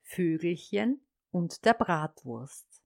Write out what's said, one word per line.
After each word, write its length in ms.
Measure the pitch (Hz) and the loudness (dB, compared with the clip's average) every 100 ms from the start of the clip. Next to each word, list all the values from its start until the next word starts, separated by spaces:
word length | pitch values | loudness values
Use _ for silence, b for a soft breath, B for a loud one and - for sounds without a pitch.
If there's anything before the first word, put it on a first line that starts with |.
Vögelchen 1040 | - - 175 160 170 175 - 202 220 277 _ _ _ | -12 -2 0 2 0 -4 -4 -2 0 0 _ _ _
und 360 | 180 170 - 220 | -2 -2 2 2
der 80 | |
Bratwurst. 1080 | 233 - 165 156 - 135 117 131 - - - | 4 2 0 0 -6 -12 -12 -12 -16 -20 -20